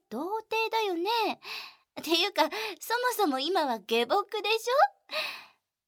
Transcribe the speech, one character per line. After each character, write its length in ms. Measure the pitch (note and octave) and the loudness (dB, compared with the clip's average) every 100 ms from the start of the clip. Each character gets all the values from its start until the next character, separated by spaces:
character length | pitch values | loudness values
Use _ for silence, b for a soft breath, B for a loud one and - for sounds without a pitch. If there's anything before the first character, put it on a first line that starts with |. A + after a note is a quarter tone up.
| _ | _
童 320 | A3 E4+ A4 | -8 -4 -6
貞 280 | A4 A4 A4+ | -4 -2 0
だ 120 | A4+ | 0
よ 120 | G#4+ | 0
ね。 460 | E4+ F#4 A#4 G4 A#3 B B B B _ - | 0 0 0 0 -2 B B B B _ -10
っ 40 | |
て 60 | - | 0
い 160 | E4 G4+ | 0 2
う 60 | |
か、 100 | F#4+ D4+ G4+ A4 F4+ | 2 2 0 -6 -8
そ 160 | - A#4 | -4 0
も 140 | B4 A4+ | 0 2
そ 100 | F#4+ | 2
も 140 | C4 | 2
今 260 | C#4+ F#4 C#4+ | 0 0 0
は 120 | A3+ | -2
下 260 | - A3+ A#3+ | 0 0 2
僕 360 | F#4+ G4 G#4+ | 2 0 -4
で 160 | G#4 A4+ | 0 0
し 120 | A#4 | 2
ょ？ 40 | C5+ G5 - - D#5 B B B B _ _ | 4 4 2 -8 -6 B B B B _ _